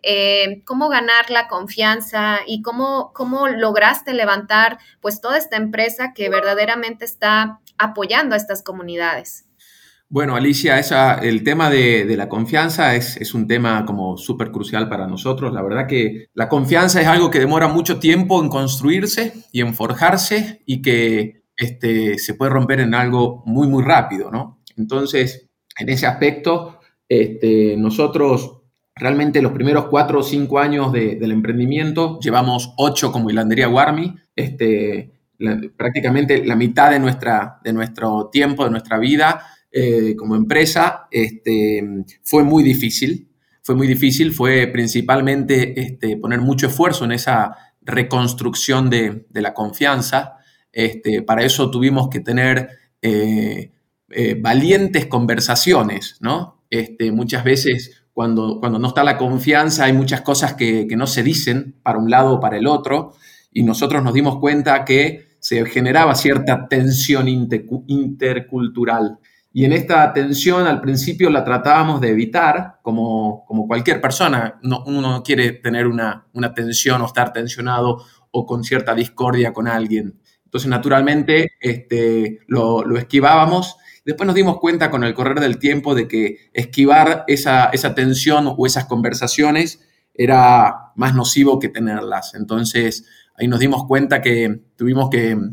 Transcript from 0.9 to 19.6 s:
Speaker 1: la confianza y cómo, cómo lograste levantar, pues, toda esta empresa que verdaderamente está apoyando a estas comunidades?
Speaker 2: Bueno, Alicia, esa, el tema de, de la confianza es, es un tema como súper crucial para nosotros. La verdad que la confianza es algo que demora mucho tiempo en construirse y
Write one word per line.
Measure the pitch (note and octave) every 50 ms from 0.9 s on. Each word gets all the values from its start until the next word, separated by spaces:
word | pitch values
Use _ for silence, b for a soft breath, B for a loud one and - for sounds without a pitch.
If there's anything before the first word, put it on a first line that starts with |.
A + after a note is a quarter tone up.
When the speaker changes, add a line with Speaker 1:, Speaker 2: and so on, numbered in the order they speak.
| C#4+ B3 A#3 A#3 A#3 A#3 A#3 A#3
Speaker 1:
la | A#3+ A#3 A#3
confianza | A#3 G#3 F3+ F#3+ G#3 - A3 G#3+ G#3+ A3 A3+ A3 A3 - G#3+ G#3 G#3+ G#3 G3+ F#3+
y | - A3 G#3+ G#3+
cómo, | A#3 A#3 B3 C4+ C4+ C4+ C4+ C4 - _
cómo | - C4 B3 B3+ C4+ C#4
lograste | C4+ B3+ A3 A3+ A3 G#3 G#3+ G#3 A3 C#4 C#4 - - B3+
levantar, | A#3+ A3 G3+ G3 G3 G#3 - G#3+ G#3+ A3 A3+ A#3 b b b b b
pues, | - G3+ G#3 G#3
toda | - A#3+ C4+
esta | D#4+ D#4 - A#3
empresa | G#3+ A3 G#3+ G#3+ A3 A3 A#3 A3+ - B3+ B3+ -
que | - G3+ F#3+
verdaderamente | F#3+ F#3+ G3 G3 G3+ G3+ G#3 G#3+ A#3 A#3+ A#3 A3+ A#3 A3+ A#3
está | A#3 - _ - G#3+ G#3+ G#3+ A3 A3 G#3+ - _ - _
apoyando | _ G#3+ A3 G#3+ G#3 G3 F#3+ A3 C4 D#4 C4+ A3
a |
estas | G#3 G#3+ G#3 G3 G3 -
comunidades? | - F#3 F#3 F3 F3 F3 E3+ E3+ E3 D#3 B2+ - - - - _ _ _ b b b b b b b b b b b
Speaker 2:
Bueno, | - C#3 D3 C#3 B2+
Alicia, | B2 C3 C#3+ D3 C#3 - D#3+ C3+ C3+
esa, | C3 - - C3 C3+ C3 A#2 -
el | - A#2 A2+ A2 G#2+
tema | C3+ D3+ E3 D#3+ D3+
de, | C#3+ C3+ B2 A#2+ A#2 A2 G2+
de | G#2 A2+
la | G2+ G2+
confianza | G2+ - G#2+ A2+ A2 C3+ D#3 D#3 E3 D#3+ E3+ E3 C3+ A#2+
es, | A#2+ B2 - -
es | - A2 - -
un | A#2 A2
tema | G#2+ A#2 A#2+ A#2+ A#2 A2+ A2 G#2+
como | G#2+ G2+ G2+ F#2+ F#2 F2+
súper | F2+ - - A#2 - A2+ A2
crucial | - G#2+ G#2 - - A2 A2+ A2
para | G#2+ G2 F#2+
nosotros. | F#2 F#2 F#2+ - C3 C3 C3 C3+ A#2+ -
La | G2+
verdad | F#2+ G2 G#2 B2 C3+
que | C3 C#3 B2 A2+ G#2+ G#2+ A2 - _ _
la | - A#2 A#2
confianza | D#3 C#3+ C3+ C3 E3 E3+ F3+ F3+ F#3 F#3
es | D#3+
algo | D#3+ E3+ F3+ F3 E3
que | - C#3+
demora | C3 C#3 D#3 D#3+ D#3+
mucho | D#3+ D#3 E3+ E3 F3 E3 C3
tiempo | - - E3 F3+ F#3 F#3 F#3+ F3
en | D#3+ D3
construirse | - C3+ C3+ C3+ C3+ C3 B2+ C#3+ E3 G3 F#3+ G#3 - - A3+ A3+ - - - _
y | - A#2+